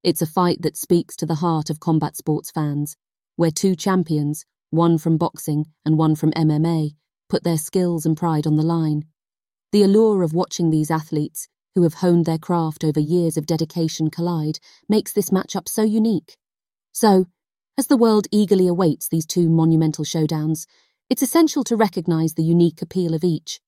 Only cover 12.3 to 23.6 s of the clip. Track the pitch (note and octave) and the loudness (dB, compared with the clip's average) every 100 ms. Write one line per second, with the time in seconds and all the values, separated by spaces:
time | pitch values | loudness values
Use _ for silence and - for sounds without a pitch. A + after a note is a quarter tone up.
12.3 | D#3+ - F3 D#3+ D3+ D#3 D3 D3 F3 E3 | -4 -2 -2 -2 -2 -2 0 0 0 0
13.3 | D#3 D3+ D#3+ D#3 F3+ D#3+ - D#3 - E3+ | -2 -4 -4 -2 -2 -4 -2 -4 -2 -4
14.3 | E3+ D3+ D#3 _ _ - G#3 - - F#3 | -2 -4 -6 _ _ -2 -2 0 -4 0
15.3 | F#3+ - G3 - - G#3+ A3 A3+ F#3+ _ | -2 -2 -10 -6 -2 0 2 0 -2 _
16.3 | - _ _ _ _ _ - A3 F#3+ F#3 | -20 _ _ _ _ _ 0 4 4 2
17.3 | _ _ _ _ - - C4+ A3+ G#3+ G3+ | _ _ _ _ -6 0 4 4 2 2
18.3 | G#3 G3+ G3 F3+ F3 F3 - - E3 D#3+ | 0 2 2 2 2 0 0 -4 -4 -2
19.3 | F3+ E3+ E3 D#3+ D#3+ D#3+ D#3 D3 E3 D#3 | 0 2 4 4 4 2 -2 -6 -2 -2
20.3 | D#3 D#3 D#3 - _ _ _ _ B3 C4 | -2 -4 -6 -8 _ _ _ _ -4 0
21.3 | E4 E4 D4+ A#3+ A3+ G#3+ - E3 D#3+ D#3+ | 2 2 0 -2 0 0 -2 -2 0 0
22.3 | - D#3+ E3+ E3+ E3 F3+ F#3+ E3+ D#3+ F3+ | 0 2 4 2 0 -8 -4 -2 -2 -2
23.3 | D#3 - - | -2 -8 -18